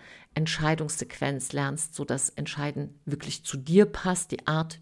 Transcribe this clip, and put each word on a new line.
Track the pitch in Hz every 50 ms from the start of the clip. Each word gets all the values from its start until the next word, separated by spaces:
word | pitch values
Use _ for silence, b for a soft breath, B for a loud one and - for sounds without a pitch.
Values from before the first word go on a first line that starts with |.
| B B B B B B -
Entscheidungssequenz | - 160 160 - - 156 156 160 160 156 151 - - 127 - - - 139 139 139 127 - -
lernst, | - 143 139 139 143 156 - - -
sodass | - 143 - 131 131 - -
Entscheiden | - - 147 - - 147 147 147 143 143 147 143 143 - _
wirklich | - - - - - - - -
zu | - 139
dir | 135 131 151 175 202 208
passt, | 208 - - - 185 180 - - -
die | - - -
Art | - 156 160 160 160 - -